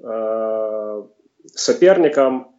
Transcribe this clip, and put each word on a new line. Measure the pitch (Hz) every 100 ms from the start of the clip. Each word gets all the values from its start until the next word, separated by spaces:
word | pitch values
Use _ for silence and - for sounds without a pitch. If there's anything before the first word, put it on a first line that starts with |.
э, | 120 110 110 113 110 110 110 107 107 107 104 _ _ _ -
соперником | - - 120 180 185 160 139 135 127 -